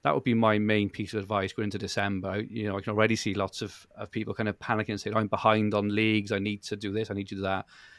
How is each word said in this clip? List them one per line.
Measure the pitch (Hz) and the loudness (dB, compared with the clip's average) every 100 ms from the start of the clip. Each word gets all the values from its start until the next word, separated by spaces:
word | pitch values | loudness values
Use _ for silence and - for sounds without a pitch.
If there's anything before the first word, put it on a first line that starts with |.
that | 139 | 2
would | 147 | 0
be | 127 | 2
my | 113 113 104 | 4 6 4
main | 107 107 101 | 4 2 2
piece | - 104 | -2 -6
of | 107 | -4
advice | 98 104 95 | -2 -2 -2
going | - 107 | -2 -4
into | 98 | -2
December. | 98 - 101 98 95 98 | -4 -2 0 -2 -2 -4
You | 113 113 104 | -4 -4 -4
know, | 98 | -4
I | |
can | 98 | -2
already | 104 110 110 | 2 4 4
see | 110 | 0
lots | 95 98 - | 0 -2 -4
of, | 104 - - | -10 -12 -20
of | - 110 | -14 -8
people | 117 110 | -6 -6
kind | 101 107 | -4 -4
of | 98 | -4
panicking | - 110 107 | -2 -2 0
and | 104 | -4
saying, | - 110 | -2 0
"I'm | 107 | 0
behind | 104 113 107 104 | 2 4 4 4
on | 104 104 | 2 0
leagues. | 104 110 107 104 | 2 4 2 0
I | 101 | -2
need | 101 104 | -2 -4
to | - 104 | -6 -6
do | 104 | -4
this. | 101 110 | -4 -4
I | |
need | 101 98 | -6 -6
to | 98 | -4
do | |
that." | 95 95 - - - | -2 -2 -6 -18 -20